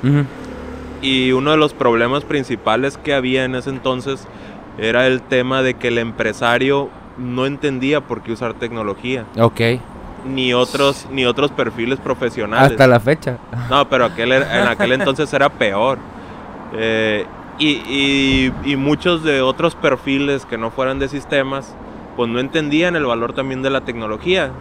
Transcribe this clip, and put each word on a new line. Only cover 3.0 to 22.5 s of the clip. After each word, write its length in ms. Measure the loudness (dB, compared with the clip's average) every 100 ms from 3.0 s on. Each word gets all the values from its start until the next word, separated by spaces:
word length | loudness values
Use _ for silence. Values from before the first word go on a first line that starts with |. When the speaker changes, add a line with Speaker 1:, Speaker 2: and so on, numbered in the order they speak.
| -2
Speaker 2:
había 320 | 0 2 0 0
en 100 | -4
ese 140 | -6
entonces 580 | -4 -2 -2 -4 -8 -10 -18 -16 -16 -16 -4
era 300 | 0 4 4
el 140 | 2
tema 400 | 2 0 2 2
de 140 | 0 0
que 120 | 0
el 100 | 0
empresario 920 | -2 -2 -4 0 2 2 4 2 0 -8 -18 -10
no 280 | -6 -2 -2
entendía 560 | -2 -2 -2 0 0
por 200 | 0 -8
qué 120 | -6
usar 200 | -6 -4 -4
tecnología. 680 | -6 -4 -4 -4 -4 -6 -4 2
Speaker 1:
Ok. 220 | 2 4 0 0 -4 -16 -16 -12 -8
Speaker 2:
Ni 280 | -2 2
otros, 540 | 4 2 4 2 2 -4
ni 160 | 0 0
otros 260 | 2 0
perfiles 480 | 0 -2 -2 -2 -2
profesionales. 720 | -2 -2 -2 -2 -2 4 4
Speaker 1:
Hasta 140 | 6 6
la 120 | 6
fecha. 380 | 4 0 0 -8 -8 -8 0
Speaker 2:
No, 180 | 2 4
pero 160 | 4
aquel 300 | 2 2 2
era, 280 | 2 2 2
en 60 | 2
aquel 240 | 2 2
Speaker 1:
<laughs> 80 | 2
Speaker 2:
entonces 340 | 2 0 0
era 140 | 2 2
peor. 500 | 2 0 2 0 0 -6 -16 -16 -16 -16 -16 -10
Eh, 520 | -4 0 2 2 0 -4 -10 -12 0
y, 120 | 2 2 -2
y, 640 | 0 2 4 4 4 2 0 -2
y 100 | 0
muchos 480 | 2 2 2 0
de 180 | 2 0
otros 340 | 0 0 -2 0
perfiles 680 | 0 0 0 0 0 -2 -4
que 120 | -6
no 120 | -6
fueran 300 | -2 -2 -2
de 80 | -4
sistemas, 640 | -6 -2 0 0 -4 -8 -16 -16 -16 -12 -2
pues 120 | 0
no 100 | 0
entendían 580 | 0